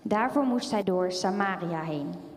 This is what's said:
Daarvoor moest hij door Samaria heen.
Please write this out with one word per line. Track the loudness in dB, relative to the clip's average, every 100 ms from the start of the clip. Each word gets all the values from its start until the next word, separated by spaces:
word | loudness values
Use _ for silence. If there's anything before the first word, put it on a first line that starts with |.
Daarvoor | 2 2 2 2
moest | 2 0 0
hij | 0
door | 2 2 2
Samaria | 0 0 0 0 0 -2 -4
heen. | -4 -4 -4 -8 -12